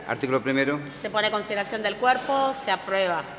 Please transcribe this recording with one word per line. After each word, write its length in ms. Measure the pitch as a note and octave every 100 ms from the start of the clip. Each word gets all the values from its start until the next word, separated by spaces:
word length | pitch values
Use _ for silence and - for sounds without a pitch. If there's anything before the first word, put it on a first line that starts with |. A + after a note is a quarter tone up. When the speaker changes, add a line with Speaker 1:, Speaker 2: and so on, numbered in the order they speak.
| -
Speaker 1:
Artículo 340 | A2+ C3 C3
primero. 380 | A#2+ C3+ C3+ D3 C#3+ -
Speaker 2:
Se 100 | -
pone 180 | G#3+ G#3
en 40 |
consideración 500 | G#3+ G3+ G#3 G3 A3
del 140 | G#3 G3+
cuerpo. 580 | B3 B3+ - C4+ C4+
Se 160 | C4 -
aprueba. 540 | F#3 - F#3+ F#3 E3 C#3